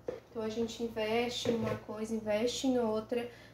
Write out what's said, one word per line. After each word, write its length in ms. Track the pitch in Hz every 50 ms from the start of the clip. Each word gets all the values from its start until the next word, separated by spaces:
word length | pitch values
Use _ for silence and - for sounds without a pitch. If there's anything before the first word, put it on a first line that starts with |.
| - - - - - -
Então, 120 | - 240 220
a 60 | 220
gente 340 | 214 233 233 226 - - 240
investe 680 | 226 - 226 214 214 220 233 240 240 - - - 240
em 60 | 233
uma 180 | 226 220 220 214 214
coisa, 360 | - - 214 214 220 220 226
investe 540 | 220 214 214 208 214 226 247 240 - - 262
em 100 | 254 247
outra, 500 | 233 220 214 220 220 - 247 240 240 240 - - - -